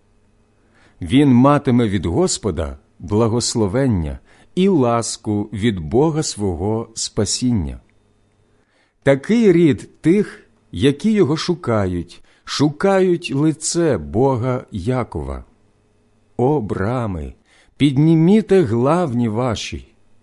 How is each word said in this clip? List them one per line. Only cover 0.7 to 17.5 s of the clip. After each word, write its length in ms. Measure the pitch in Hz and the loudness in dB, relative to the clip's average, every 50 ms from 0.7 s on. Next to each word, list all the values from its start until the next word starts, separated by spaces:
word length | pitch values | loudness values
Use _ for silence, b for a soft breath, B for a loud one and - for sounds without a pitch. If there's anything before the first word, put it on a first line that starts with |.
| b b b b b - | b b b b b -12
Він 320 | 98 82 107 139 151 143 123 | -4 0 2 4 4 6 6
матиме 540 | 120 127 139 147 143 143 135 120 123 120 | 6 6 4 4 2 2 2 2 2 2
від 180 | 104 95 98 78 | 0 -2 -2 -2
Господа 720 | 87 87 147 185 180 - - - 104 80 85 78 71 69 - _ _ _ - | -2 0 0 0 -2 -2 -4 -4 -4 -4 -4 -6 -8 -10 -14 _ _ _ -16
благословення 1200 | - - 104 107 117 110 113 120 - - - 120 107 95 95 131 139 131 107 87 80 71 67 b b b b b b b - | -8 -2 0 0 0 0 0 -2 -4 -2 -2 -2 -2 0 0 0 0 0 0 0 -2 -4 -8 b b b b b b b -2
і 120 | 180 185 | 0 2
ласку 840 | 202 190 147 123 120 117 117 113 - - - - 107 104 104 101 - 117 | 2 2 2 2 2 0 -2 -2 -4 -8 -8 -6 -4 -2 -2 -4 -6 -4
від 260 | 98 101 120 101 90 | -2 -2 -2 -2 -2
Бога 440 | 78 73 87 123 151 165 147 156 151 | -4 -2 0 2 2 2 0 -2 -4
свого 680 | - - 98 104 95 87 76 92 107 110 113 113 - - | -6 -6 -4 -4 -4 -4 -4 -4 -4 -4 -4 -6 -8 -10
спасіння. 880 | - - - - 107 104 - - - 123 127 120 101 78 67 62 60 _ _ _ _ _ _ _ _ _ _ _ _ _ _ _ _ _ _ _ _ _ _ _ _ - | -10 -10 -6 -4 -4 -4 -4 -4 -2 -2 0 0 -2 -2 -6 -10 -14 _ _ _ _ _ _ _ _ _ _ _ _ _ _ _ _ _ _ _ _ _ _ _ _ 0
Такий 480 | 143 139 139 - - 214 240 226 196 | 0 0 2 0 0 2 4 4 4
рід 500 | 170 170 175 147 120 - - - _ _ | 6 6 4 4 2 0 -4 -14 _ _
тих, 420 | - 151 185 208 196 - - - - _ _ _ _ _ | 2 2 2 2 0 -2 -6 -18 -20 _ _ _ _ _
які 400 | - 87 110 143 139 - - 220 | -4 0 0 0 2 0 0 0
його 260 | 220 208 170 120 160 | 2 2 2 2 0
шукають, 840 | 151 - - 175 175 - 120 113 104 98 92 90 87 80 - - - - _ _ _ _ | -2 -2 -4 -4 -4 -2 -2 0 0 0 -2 -4 -6 -6 -10 -14 -20 -20 _ _ _ _
шукають 880 | - - - 139 151 143 - - 196 196 190 185 185 175 170 175 - 131 | -8 -2 0 0 0 0 0 0 2 2 2 2 2 0 -2 -4 -4 -2
лице 640 | 139 156 160 151 - - - - 170 170 156 120 | 0 0 0 -2 -2 -6 -6 -2 0 0 0 0
Бога 680 | 87 73 71 76 107 135 139 131 113 - 127 123 123 - - | -2 -4 -4 0 0 2 2 0 0 -2 -4 -4 -6 -8 -10
Якова. 720 | - 98 82 117 127 127 117 - - 80 69 67 67 64 - _ _ _ _ _ _ _ _ _ _ _ _ _ _ _ _ _ _ | -10 -6 -4 -4 -2 -2 -4 -6 -8 -10 -8 -8 -10 -12 -14 _ _ _ _ _ _ _ _ _ _ _ _ _ _ _ _ _ _
О, 240 | - 120 139 156 143 | -2 0 0 0 -2
брами, 720 | 107 92 - 90 95 110 127 127 117 104 92 80 73 65 - b b b | -4 -4 -4 -4 -4 -4 -4 -4 -4 -6 -6 -8 -10 -12 -14 b b b